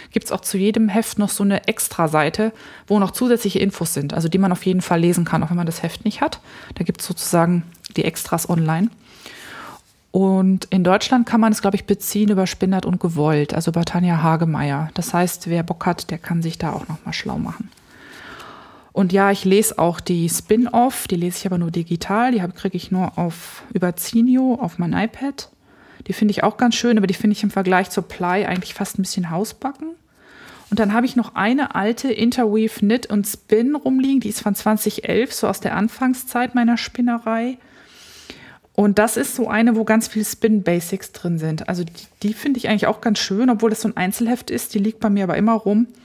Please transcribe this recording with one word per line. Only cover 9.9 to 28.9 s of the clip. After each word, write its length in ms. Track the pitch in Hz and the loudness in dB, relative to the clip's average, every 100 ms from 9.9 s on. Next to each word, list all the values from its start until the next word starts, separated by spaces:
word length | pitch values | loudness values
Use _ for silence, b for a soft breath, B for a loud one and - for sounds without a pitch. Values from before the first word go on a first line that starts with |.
| _ _ | _ _
Und 560 | 185 190 190 190 190 - | 0 2 4 4 2 0
in 120 | 190 | 2
Deutschland 440 | 180 196 - 254 233 | 4 4 4 2 4
kann 120 | 226 | 2
man 140 | 220 | 4
es, 80 | 214 | 2
glaub 140 | - | 0
ich, 100 | 202 | 0
beziehen 440 | - 202 - 208 214 | 0 -2 -2 0 2
über 180 | 190 185 | 2 0
Spinnert 400 | - 190 190 - | 0 0 0 0
und 120 | 185 | -2
Gewollt, 540 | 175 165 151 151 147 | 0 2 2 2 2
also 160 | - 165 | -2 0
über 160 | 170 | 0
Tanja 380 | 170 175 180 165 | 0 0 2 2
Hagemeyer. 680 | 160 160 165 143 143 143 156 | 2 2 2 0 -2 -2 -4
Das 180 | - - | -6 -2
heißt, 360 | 175 180 - 175 | 0 0 -2 -2
wer 120 | 170 | -2
Bock 240 | 170 170 | -2 -4
hat, 240 | 180 170 - | -2 -4 -6
der 80 | 165 | -8
kann 240 | - 170 | -4 -2
sich 160 | 165 160 | -2 -4
da 160 | 160 | -6
auch 140 | - - | -6 -8
noch 180 | 156 | -10
mal 80 | - | -10
schlau 240 | - - - | -8 -6 -6
machen. 320 | - - - B B B B B B B B B B B B | -6 -8 -14 B B B B B B B B B B B B
Und 220 | - 185 | 0 4
ja, 180 | 196 196 | 6 4
ich 140 | 196 | 4
lese 320 | 190 202 214 - | 4 4 4 2
auch 220 | 170 170 | 0 0
die 280 | - 175 170 | -2 0 0
Spin-Off, 800 | - - 220 240 233 254 - - | -2 0 2 2 2 2 0 -4
die 80 | |
lese 220 | 175 180 - | -2 -2 -4
ich 80 | |
aber 140 | 190 180 | -4 -2
nur 100 | 170 | -2
digital, 600 | 170 165 170 - 208 254 | -4 -4 -4 -2 0 2
die 80 | 226 | 0
hab, 140 | 180 | -2
krieg 180 | - 196 | -4 -6
ich 180 | 180 - | -4 -4
nur 260 | 185 180 - | -2 -2 -2
auf, 460 | 170 165 - - - | -4 -6 -14 -18 -8
über 240 | 180 180 | -2 -2
Zinio 600 | 175 - 233 247 254 262 | -2 -2 2 4 4 2
auf 240 | 240 170 - | 0 -2 -4
mein 120 | 170 | -2
iPad. 580 | 175 226 - 277 - - B B B B B - | 0 -2 -4 -8 -8 -14 B B B B B -8
Die 60 | |
finde 180 | - 208 | 0 0
ich 120 | 196 | 2
auch 140 | 208 - | 0 2
ganz 180 | 240 | 0
schön, 220 | - 240 220 | 2 2 4
aber 100 | 196 | 2
die 60 | |
finde 200 | 185 214 | 2 0
ich 100 | 202 | 0
im 80 | 208 | 0
Vergleich 400 | 202 185 185 190 | 0 2 2 2
zur 120 | - | -4
Ply 420 | 180 - 180 190 | -6 -4 -2 0
eigentlich 280 | - 180 180 | -2 -4 -6
fast 240 | - 202 | -8 -6